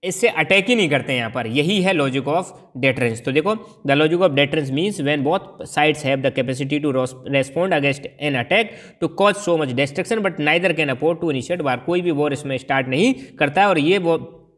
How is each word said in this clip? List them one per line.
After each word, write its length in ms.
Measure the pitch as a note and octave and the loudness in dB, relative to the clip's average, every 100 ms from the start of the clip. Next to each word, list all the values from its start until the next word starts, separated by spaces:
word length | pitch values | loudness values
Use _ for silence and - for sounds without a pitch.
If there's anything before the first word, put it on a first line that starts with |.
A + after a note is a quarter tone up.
इससे 240 | F3+ F3+ A#3 | -8 0 0
अटैक 400 | - D#3+ F#3+ F#3+ | 2 2 4 4
ही 60 | |
नहीं 140 | A#3+ F3+ | 2 4
करते 240 | C#3 B2 | 0 0
हैं 60 | B2+ | -2
यहाँ 120 | A2+ | -2
पर। 160 | B2+ A2+ | -4 -2
यही 360 | B2 D3+ G#3 | 0 2 2
है 120 | F#3 | 2
logic 280 | F3+ C#3 C3 | 2 0 0
of 220 | C3+ D#3+ F3+ - - C3 | 0 -2 -4 -12 -18 -2
deterrence। 400 | C3 B2+ B2 A2+ | 0 2 -2 -2
तो 80 | - | 0
देखो, 220 | C3+ D#3+ A3 - - C3+ | 0 0 -2 -6 -10 0
the 100 | C#3 | 2
logic 220 | D#3 E3+ | 4 4
of 120 | F#3 | 2
deterrence 400 | C#3 C#3+ D#3 C#3 | 4 2 0 -2
means 300 | C3+ F#3+ G3+ | -2 -2 -2
when 240 | C#3 D3 | -2 0
both 160 | C3+ F#3 - - - | 0 -2 -4 -18 -8
sides 300 | - D3+ D3 C3 | 0 2 2 0
have 160 | C3+ | 0
the 80 | C3+ C3+ | 0 -2
capacity 420 | C3 B2+ C3+ D3 | -4 -2 -2 -2
to 80 | D3 | 0
ros-, 400 | C3 B2+ - - | 0 -2 -6 -2
respond 420 | C#3 C3+ E3+ F#3 E3 | -2 0 -2 0 0
against 260 | C#3 C#3 - - | 0 -2 -8 -6
an 120 | D3 C3 | -4 -2
attack 240 | A#2 G#3 A3+ - - - | 2 2 0 -6 -20 -6
to 80 | E3 - | -6 2
cause 260 | G3+ G3+ - | 0 2 0
so 100 | E3+ | 0
much 160 | D3 | 0
destruction 480 | B2 C#3+ C#3 - A3+ F#3+ | 0 -2 -2 -4 -2 -2
but 140 | E3 | -2
neither 340 | D3 E3 F3+ | 0 2 0
can 200 | D#3+ D3 | -2 -2
afford 200 | C3 D3+ | 0 -2
to 160 | E3+ E3+ | -2 -2
initiate 320 | C#3 A#2 F3 | -4 -4 -4
war। 160 | D3 B2 | -2 -2
कोई 160 | - F3+ | -2 -2
भी 100 | F3 | 0
वॉर 220 | D3 D3 | 0 0
इसमें 260 | C#3 C#3+ C3 | -2 -4 -8
स्टार्ट 300 | - C3+ C3 | -2 -2 0
नहीं 260 | C3 A3+ B3+ - - | 2 2 0 -6 -2
करता 220 | D3 C#3+ | 0 2
है 60 | G3+ | 2
और 120 | E3+ | 2
ये 200 | C#3+ G3 | 2 2
वो 440 | E3+ E3 - - _ | 2 -2 -2 -18 _